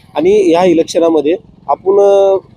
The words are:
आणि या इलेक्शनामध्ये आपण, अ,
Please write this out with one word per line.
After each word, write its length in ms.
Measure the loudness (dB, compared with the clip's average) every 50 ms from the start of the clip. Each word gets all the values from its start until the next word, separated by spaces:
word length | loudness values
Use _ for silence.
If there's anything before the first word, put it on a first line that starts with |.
| _ _ -8
आणि 360 | -4 -2 0 0 2 2 2
या 140 | 2 2 2
इलेक्शनामध्ये 720 | 2 0 0 -2 -2 -2 -2 0 0 0 0 -2 -2 -4 -4 -8 -18 -20 _ -6
आपण, 260 | -6 -6 -4 -2 -2 0 2
अ, 360 | 2 2 2 2 2 0 0 -2 -6 -10 -16